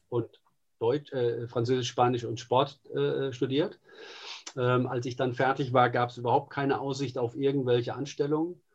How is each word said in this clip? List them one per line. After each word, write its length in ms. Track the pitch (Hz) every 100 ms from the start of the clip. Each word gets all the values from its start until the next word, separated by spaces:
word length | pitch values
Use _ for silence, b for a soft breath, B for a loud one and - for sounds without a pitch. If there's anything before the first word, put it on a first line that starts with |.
| _
und 300 | 120 113 _ _ _ _ _
Deutsch, 320 | 113 147 147
äh, 360 | 135 120 117 120
Französisch, 420 | 123 113 131 123
Spanisch 340 | - 123 123
und 160 | 117 113
Sport, 400 | - 127 143 - - 135
äh, 380 | 143 135 135
studiert. 460 | 123 131 135 - - B B B B B B - -
Ähm, 300 | 123 127 123
als 180 | 127 123
ich 100 | 117
dann 160 | 131
fertig 400 | 123 131 139 127
war, 160 | 127 123
gab's 280 | 123 120 -
überhaupt 340 | 120 135 -
keine 280 | - 139 151
Aussicht 380 | 139 135 131 131
auf 180 | 120 147
irgendwelche 600 | 139 139 123 120 120 -
Anstellungen. 640 | 156 - 143 151 170 175 b